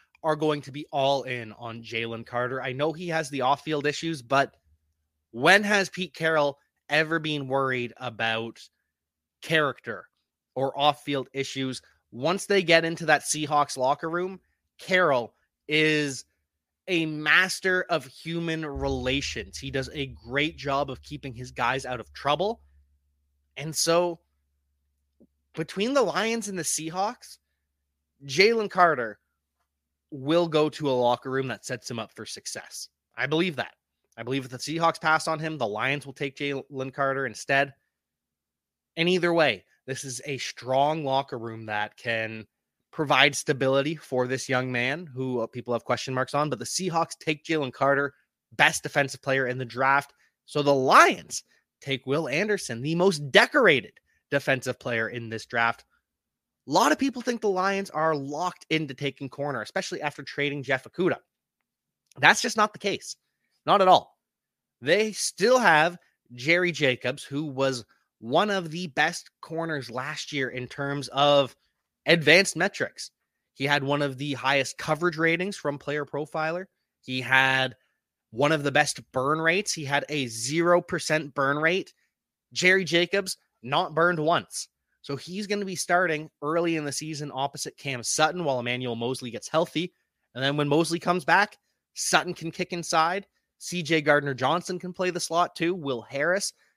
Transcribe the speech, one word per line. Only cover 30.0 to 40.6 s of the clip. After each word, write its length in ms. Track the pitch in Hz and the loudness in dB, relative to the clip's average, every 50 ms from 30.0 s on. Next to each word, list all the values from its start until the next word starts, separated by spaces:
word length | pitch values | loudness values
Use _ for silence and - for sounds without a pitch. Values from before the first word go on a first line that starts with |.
| _ _ | _ _
will 380 | 156 135 131 143 160 175 175 | -14 -6 -2 2 2 2 2
go 220 | 165 156 151 151 151 | 4 2 2 2 2
to 200 | 147 - 151 139 | 0 -2 0 0
a 20 | |
locker 380 | 131 123 123 120 123 - - 135 | 2 4 4 4 2 2 -2 -4
room 200 | 131 135 135 131 | -4 -2 -2 -4
that 160 | 110 98 - | -6 -8 -8
sets 260 | - 127 120 - - | -10 -10 -10 -10 -8
him 80 | 127 117 | -8 -8
up 120 | 110 - _ | -8 -10 _
for 100 | - 107 | -16 -14
success. 640 | - - 107 - - - - - - - - - - _ _ _ _ _ | -14 -14 -14 -12 -12 -12 -12 -14 -14 -16 -16 -16 -16 _ _ _ _ _
I 120 | - 123 | -6 -4
believe 300 | 139 151 160 180 185 147 | 0 0 0 0 0 -2
that. 180 | 123 98 - - _ _ _ _ _ _ _ _ | -6 -8 -8 -12 _ _ _ _ _ _ _ _
I 60 | 117 113 | -12 -8
believe 220 | 120 135 139 123 | -6 -4 -4 -6
if 60 | 117 | -8
the 60 | 127 | -10
Seahawks 420 | 123 - 143 156 165 165 165 160 - | -10 -8 -8 -2 0 0 0 0 0
pass 280 | - 160 156 156 - | 2 2 2 2 2
on 120 | 165 160 151 | -2 -4 -4
him, 180 | 160 160 160 | -4 -6 -4
the 100 | 143 120 | -2 -2
Lions 380 | 104 104 107 120 131 139 143 - | -2 -2 -2 -2 -2 -2 -2 -6
will 80 | 139 131 | -10 -10
take 240 | - 147 123 - | -8 -8 -8 -6
Jalen 560 | - 147 143 139 135 - - 147 131 131 135 - | -6 -6 -6 -6 -6 -8 -10 -10 -8 -8 -6 -4
Carter 340 | - 139 135 135 135 135 | -2 -2 0 0 -2 -4
instead. 460 | 120 104 - - - 143 139 143 139 - _ _ _ _ _ _ _ _ _ _ _ _ _ _ _ _ _ _ _ _ _ _ _ - | -6 -8 -8 -2 0 2 2 2 0 -4 _ _ _ _ _ _ _ _ _ _ _ _ _ _ _ _ _ _ _ _ _ _ _ -6
And 100 | 160 165 | -2 0
either 240 | 180 185 180 160 175 | 0 2 2 2 2
way, 320 | 170 170 156 135 107 90 - _ _ _ _ | 2 4 4 2 2 -2 -6 _ _ _ _
this 180 | 131 131 - - | -10 -10 -10 -10
is 180 | 135 123 120 - | -12 -12 -12 -10
a 120 | - 139 123 | -10 -8 -8
strong 680 | - - - - | -8 -10 -12 -10